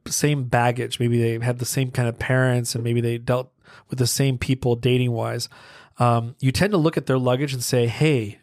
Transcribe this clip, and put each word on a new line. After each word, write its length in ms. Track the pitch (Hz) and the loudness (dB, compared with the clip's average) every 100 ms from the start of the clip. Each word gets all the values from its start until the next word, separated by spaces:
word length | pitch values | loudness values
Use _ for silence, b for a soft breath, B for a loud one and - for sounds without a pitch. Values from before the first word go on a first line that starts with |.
| - | -8
same 380 | - 147 147 | -2 0 0
baggage. 560 | 127 120 123 123 117 - | 0 0 2 0 -4 -2
Maybe 180 | 120 120 | 0 2
they 240 | 117 113 | 0 0
had 180 | 120 120 | -2 -2
the 40 | |
same 260 | 120 - 131 | -4 -2 -2
kind 200 | 127 117 | -2 -2
of 80 | 120 | -2
parents 560 | - 131 131 123 117 | 0 2 2 2 -2
and 100 | 120 | -4
maybe 160 | 117 120 | -2 0
they 160 | 117 117 | 0 -2
dealt 340 | 120 123 127 _ _ B B | -2 -2 -4 _ _ B B
with 100 | 131 | -2
the 80 | 123 | 0
same 300 | - 139 127 | 2 0 0
people 400 | - 131 123 120 | 0 0 0 0
dating 360 | 123 123 123 | 2 2 0
wise. 360 | 117 110 120 - B B B B B | -2 -4 -6 -8 B B B B B
Um, 380 | 120 117 117 - | 2 2 0 -2
you 100 | 135 | 0
tend 220 | 127 196 | 2 2
to 40 | 202 | 2
look 200 | 156 165 | 2 0
at 100 | 135 | 0
their 120 | 131 | 0
luggage 340 | 127 127 143 | 2 0 0
and 100 | 131 | -4
say, 240 | - 127 117 | -2 0 0
"Hey, 540 | - 156 135 104 - | 2 2 2 -2 -8